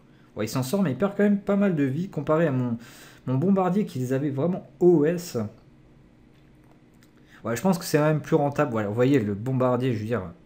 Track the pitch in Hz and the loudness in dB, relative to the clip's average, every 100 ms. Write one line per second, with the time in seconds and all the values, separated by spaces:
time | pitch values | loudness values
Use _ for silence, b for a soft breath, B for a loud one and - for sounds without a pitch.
0 | B B B - 110 131 127 196 180 127 | B B B -8 -4 -4 -2 0 0 0
1 | 196 - 208 202 - 202 202 165 139 139 | -2 2 2 2 0 0 2 2 0 -2
2 | 190 - 139 156 170 127 123 117 B B | -6 -6 0 2 2 0 -2 -4 B B
3 | B B - 131 175 196 185 185 202 127 | B B -4 0 2 2 2 0 -2 -4
4 | 127 131 147 131 165 185 - - 180 170 | -2 -2 -2 -2 -2 -4 -8 2 6 6
5 | 147 175 170 120 104 - - - - - | 4 0 -6 -6 -6 -10 -20 -20 -20 -20
6 | - _ - _ _ _ - _ _ _ | -20 _ -20 _ _ _ -20 _ _ _
7 | - _ B B 107 117 190 175 - 151 | -20 _ B B -6 -2 0 0 0 0
8 | 151 151 131 160 143 127 147 110 104 107 | 2 0 0 0 0 0 -2 -2 -2 0
9 | 127 143 104 101 117 131 127 123 131 110 | 2 2 0 -4 -4 0 0 0 -2 -4
10 | 107 117 90 - | -4 -6 -6 -14